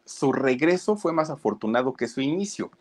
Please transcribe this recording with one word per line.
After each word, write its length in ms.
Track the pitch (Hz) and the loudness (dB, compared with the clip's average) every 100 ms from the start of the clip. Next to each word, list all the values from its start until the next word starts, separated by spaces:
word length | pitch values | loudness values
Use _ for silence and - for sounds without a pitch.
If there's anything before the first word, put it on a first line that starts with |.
| - | -18
su 260 | - 139 | -2 0
regreso 640 | 127 131 127 160 180 196 208 | 2 2 4 2 2 0 0
fue 160 | 175 | 0
más 160 | 160 156 | 0 -2
afortunado 640 | 143 107 104 110 120 127 | -2 -4 -2 0 0 0
que 160 | - 123 | -2 -4
su 140 | 135 | -2
inicio, 480 | 135 170 202 - - _ | -2 -2 -4 -6 -10 _